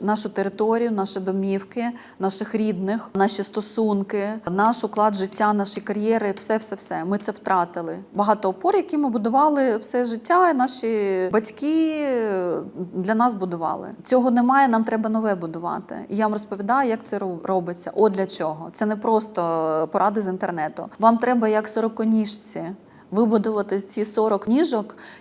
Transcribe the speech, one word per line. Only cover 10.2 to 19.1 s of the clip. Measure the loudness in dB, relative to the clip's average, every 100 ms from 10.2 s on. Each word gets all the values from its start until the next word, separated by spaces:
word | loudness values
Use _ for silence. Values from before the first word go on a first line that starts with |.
| 2 4 4
і |
наші | 4 0 0 -2 0 2 0 2
батьки | 2 0 -4 0 2 2 0 0 0 0 0 0 -2 -4 -8 -8
для | -4 0
нас | 2 2
будували. | 2 -4 -4 -4 -4 -8 -12
Цього | 0 2 4
немає, | 4 4 6 4
нам | 4
треба | 2 0 0
нове | 0 0
будувати. | -2 -4 -6 -6 -6 -8 -12 -6
І | -2
я |
вам | 0
розповідаю, | -2 -4 -4 0 2 2
як | 0
це | -4 -6
ру-, | -4 -4
робиться. | -2 0 0 -6 -4
От | 2 4
для | 4 -2
чого. | -4 -4 -6 -10
Це | -2 -2
не | 0
просто | 2